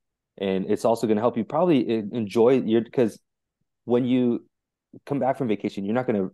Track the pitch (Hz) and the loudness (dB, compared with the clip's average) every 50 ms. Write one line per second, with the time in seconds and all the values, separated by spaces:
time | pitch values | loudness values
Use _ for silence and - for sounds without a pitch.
0 | _ _ _ _ _ _ _ - 98 98 95 95 95 - 104 - - 120 113 113 | _ _ _ _ _ _ _ -6 -4 -2 -2 -2 0 -2 -2 0 2 0 0 2
1 | - 110 107 104 110 120 113 113 107 - - 151 175 180 160 131 - 98 113 113 | 0 0 0 0 0 0 -2 -2 -4 -4 -2 -2 0 2 2 2 2 0 -2 -2
2 | 104 104 - 123 113 101 95 117 110 120 135 127 - - 110 117 113 - - - | -4 -4 -6 -6 -6 -2 2 4 4 6 6 4 2 2 2 2 2 0 0 0
3 | 123 107 - - _ _ _ _ _ _ _ _ _ _ _ _ _ - 117 123 | 0 0 -2 -6 _ _ _ _ _ _ _ _ _ _ _ _ _ -2 0 0
4 | 127 123 127 127 123 120 120 - - _ _ _ _ _ _ _ _ _ - - | 2 2 2 2 2 2 0 -2 -6 _ _ _ _ _ _ _ _ _ -20 -20
5 | - - 147 139 123 127 139 - 139 117 104 - - 107 - - 98 98 110 123 | -10 -6 -4 -2 0 -2 -2 -2 -2 -2 -2 -2 -4 -6 -6 -6 -6 -4 -2 -2
6 | 123 - 117 101 95 92 | -2 0 0 0 -2 -4